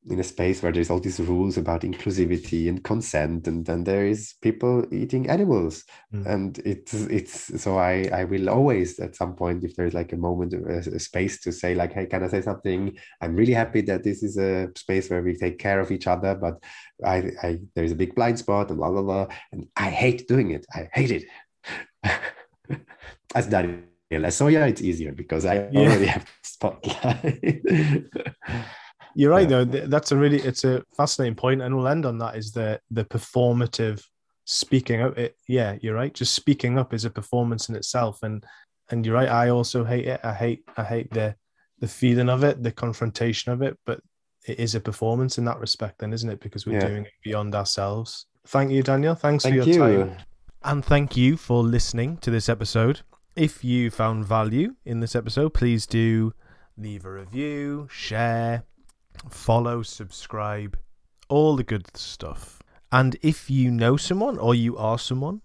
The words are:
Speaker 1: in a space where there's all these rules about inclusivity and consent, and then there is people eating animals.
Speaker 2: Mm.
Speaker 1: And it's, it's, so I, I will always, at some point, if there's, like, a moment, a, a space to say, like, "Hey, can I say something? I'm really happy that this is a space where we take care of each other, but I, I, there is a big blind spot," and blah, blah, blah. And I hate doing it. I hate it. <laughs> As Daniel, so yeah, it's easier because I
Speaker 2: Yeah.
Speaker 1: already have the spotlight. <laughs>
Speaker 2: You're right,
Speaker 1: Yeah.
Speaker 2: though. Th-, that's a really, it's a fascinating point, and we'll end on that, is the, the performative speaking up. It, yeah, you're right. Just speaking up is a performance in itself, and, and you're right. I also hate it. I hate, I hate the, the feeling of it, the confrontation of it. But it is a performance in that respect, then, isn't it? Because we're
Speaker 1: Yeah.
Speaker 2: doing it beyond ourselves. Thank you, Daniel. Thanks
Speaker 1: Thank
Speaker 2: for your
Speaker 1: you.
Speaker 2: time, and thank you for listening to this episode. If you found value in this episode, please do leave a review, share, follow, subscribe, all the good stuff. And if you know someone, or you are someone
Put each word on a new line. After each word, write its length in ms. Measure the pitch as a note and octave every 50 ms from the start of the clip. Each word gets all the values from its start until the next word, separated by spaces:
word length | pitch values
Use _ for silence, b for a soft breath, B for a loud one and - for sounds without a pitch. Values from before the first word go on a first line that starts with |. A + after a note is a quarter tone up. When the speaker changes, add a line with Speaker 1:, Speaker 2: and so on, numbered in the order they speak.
| _ -
Speaker 1:
in 120 | F2+ F#2
a 40 | F#2
space 380 | - - - F2+ F#2 F#2+ F#2
where 100 | - F2
there's 200 | E2 F2 E2+ E2
all 80 | F2 F2+
these 200 | F2 G2 F2+ -
rules 380 | E2+ E2 F2+ F2 F#2+ G2 F#2 A#2
about 240 | F2+ E2 E2+ E2+
inclusivity 880 | - F#2 F2+ - - G#2 F#2 F#2+ F2+ E2+ F2+ E2 - - - E2+ E2 E2+
and 140 | F2 F#2 -
consent, 640 | - - F2 E2 - - D2+ D2+ D2+ E2+ E2 E2 F2
and 180 | E2 E2+ E2
then 180 | - E2 E2+ F2
there 220 | G2 F#2+ G2+ G2+
is 300 | G2+ G#2+ G#2+ G#2+ - - _ -
people 420 | A2 A2 - - B2 B2 B2 - - -
eating 340 | F#2+ A2 - - C3 C3 B2+
animals. 560 | D3 F3 G3+ F#3+ C3+ G#2 E2+ D#2+ D#2 - - B B B B B G#2
Speaker 2:
Mm. 120 | G2+ G2 G2
Speaker 1:
And 320 | G#2 G2 F#2+ F#2+ - -
it's, 340 | - G#2+ G2 - - - -
it's, 680 | G#2+ G#2+ - - G2 - - - - - - - E2+
so 200 | - G2+ F#2+ F#2+
I, 280 | F2+ F2+ F#2 F#2 F#2+ F#2+ F2+
I 100 | F2+ F#2
will 280 | F2 G2 F#2+ F#2+ F#2+
always, 480 | G#2 B2 C3+ C#3+ B2 G2 F2+ F2 - -
at 160 | F2+ E2+ -
some 200 | - F2+ F2 F2
point, 280 | - F2+ F2 F2 F2 F2
if 120 | E2+ -
there's, 200 | - F2+ F2 E2
like, 180 | E2+ E2+ - -
a 40 | F2
moment, 360 | F2 F2 F2+ F2 F2+ F2 F#2
a, 240 | F2+ E2+ D#2 E2+ E2+
a 220 | E2 - - E2
space 420 | - - - F2 F#2 F#2+ - -
to 100 | - F2+
say, 220 | E2+ - - F2+ F2+
like, 200 | F2+ F2 F2 -
"Hey, 120 | G2 F#2
can 180 | F2 - F#2 F#2
I 40 | F2
say 140 | F2+ G2
something? 540 | F#2 A2 G2 - - G2+ F#2 F2+ F#2+ G2 B B B B B B
I'm 160 | E2+ F2 E2+
really 180 | F2+ A2+ A#2+ B2+
happy 280 | A#2 A2+ - - A2+
that 220 | G2 G#2 G2 F2+ -
this 180 | G#2 G2+ -
is 160 | - G#2 G2 G2+
a 320 | G2 F#2+ F#2+ F#2 F#2 F2+ F2+
space 340 | - - - F#2+ F#2+ F2+ -
where 140 | F2+ F2+ F2
we 120 | F2+ F2
take 220 | F2 F2+ F2 E2+ -
care 220 | - G2+ G2 G2
of 100 | F#2+ F2+
each 160 | F#2+ F2+ -
other, 300 | F#2 F2+ F2 F2 F#2+ G2
but 280 | F#2+ F2 E2+ E2 - B B B B B B B _ -
I, 280 | G2 F#2 F#2 F#2 F#2 - -
I, 180 | - F2 E2+ E2+ F#2+ F#2+ _
there 100 | F2 E2+
is 100 | E2 E2+
a 20 |
big 180 | D#2+ F#2 F2+ -
blind 240 | - A#2 A#2+ A#2 A#2
spot," 320 | - - G2+ G2+ G2+ G2+
and 80 | D#2 D#2
blah, 140 | D2+ E2
blah, 100 | F#2 G2
blah. 260 | G2 G2 F#2+ G2 G2 - B B B B
And 160 | - - - - _
I 140 | - G2+ F#2+
hate 380 | F2 - - B2+ B2 B2 - -
doing 240 | B2 C3+ A#2 F#2
it. 160 | D#2+ D2 - _
I 160 | - - D#2 - -
hate 180 | C3 C#3 B2
it. 140 | G#2+ D#2+ - - - - - _ _ _ B B B B B B B _ -
<laughs> 80 | G2+ - - - - - - - _ _ _ _ - - - - B B B B B B B _ _ -
As 140 | A#2+ A2+ G#2
Daniel, 340 | G#2+ F#2+ F2 F2 F2 F2 F2 _ _ _ _ _ D#2+ D#2+ D#2 F2
so 180 | F2 - C#3 D3
yeah, 180 | D#3 D#3 D3+
it's 160 | C3 A2 -
easier 300 | - F#2 E2+ E2 D#2+ D2+
because 340 | C#2 C2+ - - D#2+ D#2+ F#2
I 220 | F#2 G2 G2+ G2+ G2+
Speaker 2:
Yeah. 100 | C3+ C#3
Speaker 1:
already 240 | C#3+ D3 - G2 G2
have 200 | F#2 - - -
the 60 | - - _ _
spotlight. 1160 | - - - - G#2 - - - - - - - B2+ B2 - - D#3+ C3+ - - F#3+ - - -
<laughs> 400 | - F#3+ D#3+ D#3 D3+ C#3+ - - - - - - - - _ B B A#2 A#2+ A#2 B B B B B B B B B B
Speaker 2:
You're 160 | - C#3 C#3+
right, 180 | E3 F#3+ F#3+ D#3
Speaker 1:
Yeah. 140 | C3 B2+ B2+
Speaker 2:
though. 20 |
Th-, 240 | B2 B2+ C3+ - C#3+
that's 220 | C3+ D3+ D3 -
a 60 | C#3+ C#3
really, 240 | C#3+ D3 C#3+ C#3+
it's 220 | C3 C3 B2 - -
a 200 | C3 B2+ B2 - _ _
fascinating 400 | - C#3+ D3 - - C3+ A#2+ A2
point, 260 | - - B2+ C3 C3+
and 140 | B2+ B2 C3+
we'll 120 | C3 B2+ C3
end 180 | C#3+ E3 D#3
on 120 | C3 A#2 A2+
that, 160 | A#2 A2+ -
is 160 | A2 A2 G#2+
the, 280 | G#2+ A#2 A2+ G#2+ G#2+ - _ _
the 140 | A2+ A2+ G#2+
performative 960 | - - A#2 - - - B2+ B2 B2 A#2+ A#2+ B2 A#2 - - A#2 A2 G#2+ G#2 - _ _ _ _ _ _ _ _
speaking 560 | - - - - - - C3 B2+ - A#2+ A2
up. 160 | A#2 C3 - -
It, 200 | A#2+ A#2 - _ _ -
yeah, 300 | B2 B2 A#2 G#2 G2+ G#2
you're 140 | - A2 G#2+
right. 180 | A2+ B2+ C#3+ -
Just 200 | - B2 - -
speaking 440 | - - - C#3+ - - B2 B2 C3+
up 160 | B2+ - -
is 120 | A2+ A2
a 40 | A#2+
performance 600 | - - G2+ - - B2 A#2+ A#2 A#2 A2+ - -
in 60 | A2+
itself, 480 | G2+ - - - B2+ A#2+ A2 G2+ - -
and, 200 | A2 G#2+ G#2+ B B B B B B _ _ _ _
and 160 | - A#2 A2+
you're 100 | A2 A2+
right. 140 | A#2+ C3 B2
I 200 | A#2 A#2 A#2+ A#2+
also 340 | B2 A#2+ A#2+ - - B2 A2+
hate 220 | A2 B2 B2 -
it. 140 | B2 B2+ - -
I 100 | A#2 G#2+
hate, 320 | G2+ A#2 A#2 A#2 - _ - - -
I 60 | A2
hate 280 | G2 A#2 A#2 A2+ -
the, 240 | A2+ A2+ G#2+ G#2+ G#2 _ _ _ _ _ _ _ _ _
the 80 | - G#2+
feeling 420 | - - - B2+ A#2+ A#2+ B2 B2
of 140 | B2+ B2+ C#3
it, 180 | C#3+ C#3+ C3+
the 100 | A#2+ A#2
confrontation 800 | A2+ - - A#2+ A2 - A#2+ A2+ G2+ - A#2 A#2 A2 - - - B2
of 80 | B2
it. 160 | C3+ C3+ D3+ - _
But 160 | - A#2 - _ _ _ _ _ _ _ _ _
it 140 | - A2+ -
is 160 | A#2 A2 G#2+
a 60 | A2+
performance 560 | - - G#2 - A2+ A2 A#2 B2 C3 C3 - -
in 80 | A#2+
that 140 | A#2+ A#2 A2+
respect, 400 | A2+ G#2+ - - A2+ G#2 - _
then, 140 | A2 G#2+ A2
isn't 160 | A2+ A#2 A2+
it? 120 | G#2 G2+
Because 240 | - G2+ - G#2 -
we're 140 | A#2+ A2+ G#2+
Speaker 1:
Yeah. 80 | A2+ G#2+
Speaker 2:
doing 180 | G#2 G#2 G#2
it 80 | - _ _ _
beyond 320 | G#2+ G#2+ G#2+ G#2 G#2 G#2
ourselves. 720 | G#2 G2 - - - G2 G2+ G2+ A2 A2+ - - - - _ _ _ _ -
Thank 240 | - C#3 C#3 C3+
you, 120 | C3+ C3+ C3
Daniel. 320 | C3+ C3+ C3+ C#3+ D#3+ E3
Thanks 280 | D#3+ - D3 D3 C#3+ -
Speaker 1:
Thank 100 | C3 C3+
Speaker 2:
for 100 | C3 B2+
your 20 |
Speaker 1:
you. 140 | D3 E3+ F3
Speaker 2:
time, 380 | D3 A#2 G#2 G2 G2 F#2+ F2+ F2+ - - - _ - - - - -
and 220 | - C#3+ C#3+ C3+
thank 320 | - D3 C#3+ C#3+ C#3 - B2+
you 200 | B2 C3 C#3+ C3
for 260 | - - B2 A#2+ A#2
listening 540 | A#2 A#2 A#2+ - - - A#2+ A#2 C3+ E3 E3
to 120 | - -
this 200 | A2+ A2+ G#2+ -
episode. 520 | A#2 G#2 G#2+ F#2+ - A2+ A2+ A#2+ D3 - - - _ _ _ _ _
If 300 | - D#3+ D3+ - - -
you 260 | B2 B2 B2 A#2+ A#2
found 320 | G#2+ - A2+ A2+ A2 A2 G#2+
value 520 | G2 A2+ A2+ A2 G#2+ A2 B2+ E3+ A#3 C4 _ _
in 160 | - A#2 A#2
this 120 | A2+ A2+ -
episode, 400 | B2 A2+ A2+ A2+ C3+ D3 D#3 -
please 320 | - B2 A#2+ A#2 A2+ -
do 480 | - - A#2 A2+ A2+ A2+ A2+ A2 A2 - b b b b b b b b -
leave 260 | G#2 G#2+ G#2 G2+ F2+
a 80 | F#2+
review, 760 | F#2+ G2 G2 F#2 G#2 B2+ C#3+ D3 D3 C#3+ C#3+ C#3+ C#3+ D3 D3 C3
share, 720 | - - - - G#2+ A2 A2+ A#2 A2+ A#2 A#2 A#2 A#2 A#2 A#2 - _ _ _ - _ _ _ _ _ - - C#3
follow, 520 | - - - - A2+ A#2 A#2+ A#2+ A#2+ A#2+
subscribe, 960 | A2+ - - - A2 F#2 - - - - - G#2+ G#2 G#2 G#2+ G#2 G#2 G2+ G2 - - - - _ _ _ _ _ _ _
all 300 | C#3 D3 D3+ D#3 D3+ C3
the 60 | B2
good 340 | - A2 G#2 F2+ - _ -
stuff. 640 | - - - - - D#2+ D2 - - - - - b b b b b b -
And 240 | B2+ C3 C3 B2+ -
if 280 | - D3+ - - - -
you 220 | C3+ C3+ B2+ B2
know 260 | B2 A#2 A#2 A#2 C3+ D3+
someone, 400 | - - F#3 F#3+ G#3+ C#4+ B3 -
or 180 | - A#2 A#2+
you 220 | A#2+ A#2 A#2 A#2 -
are 200 | A2 G#2+ A2+ A#2
someone 440 | - - B2+ B2+ C#3 D3+ F#3+ G#3+ -